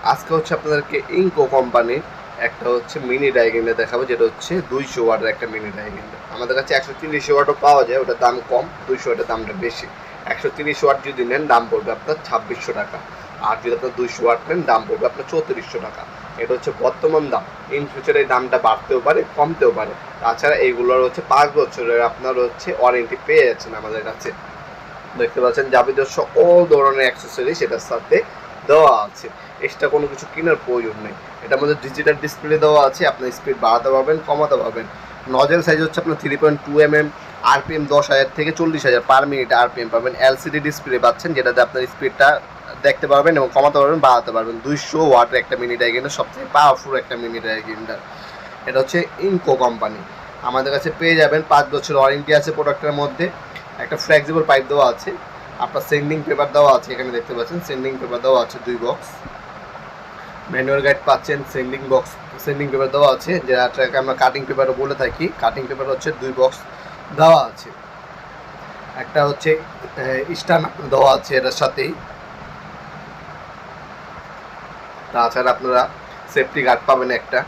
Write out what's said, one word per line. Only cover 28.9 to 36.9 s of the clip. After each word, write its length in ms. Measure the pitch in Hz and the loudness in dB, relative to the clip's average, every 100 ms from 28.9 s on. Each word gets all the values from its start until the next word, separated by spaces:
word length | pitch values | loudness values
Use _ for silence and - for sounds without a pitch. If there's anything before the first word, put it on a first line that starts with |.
| 113 104 | 6 0
আছে, 200 | - - - - - | -8 -16 -16 -20 -10
এক্সট্রা 240 | - - 147 | -10 -2 0
কোনো 120 | 147 143 | 2 0
কিছু 120 | 139 - | -8 -12
কেনার 240 | 160 165 151 | -4 0 0
প্রয়োজন 320 | - 123 110 107 | 0 -2 -2 -8
নেই। 100 | 107 - - - | -12 -14 -18 -18
এটার 140 | 117 131 | -2 0
মধ্যে 160 | 147 151 | 2 -2
ডিজিটাল 320 | 139 139 151 147 | -4 0 0 0
ডিসপ্লে 320 | 151 - 151 156 | -4 -8 -2 2
দেওয়া 160 | 151 151 135 | 6 6 4
আছে, 140 | 135 151 | 2 -2
আপনার 180 | - 127 120 | -2 -8 -6
স্পিড 200 | 139 131 | -6 0
বাড়াতে 240 | 113 117 131 | 2 2 4
পারবেন, 220 | 131 135 156 - | 2 2 0 0
কমাতে 280 | 147 151 131 | 0 2 0
পারবেন। 240 | 113 113 107 - - - 131 131 | -2 -6 -12 -16 -18 -16 -4 2
নজেল 240 | 143 170 165 | 2 2 2
সাইজ 140 | 156 | 2
হচ্ছে 140 | 160 160 | 0 -2
আপনার 160 | 160 151 | -4 -4
থ্রি 140 | 147 139 | -4 2
পয়েন্ট 160 | 151 147 - | 2 2 -2
টু 60 | 147 | 4
এমএম, 220 | 151 | 4